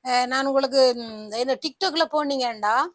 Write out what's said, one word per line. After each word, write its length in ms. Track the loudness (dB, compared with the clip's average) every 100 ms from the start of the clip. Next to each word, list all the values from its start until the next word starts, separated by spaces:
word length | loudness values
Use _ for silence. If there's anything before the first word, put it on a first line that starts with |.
அஹ், 220 | 0 0 0
நான் 200 | 0 2
உங்களுக்கு, 360 | 0 2 4 4 2
ம், 340 | -8 -14 -8
என்ன, 240 | -4 -2
TikTok-ல 500 | -2 -4 -2 -2 0 0
போனீங்கன்னா 680 | 0 0 -2 -4 -2 0 0 0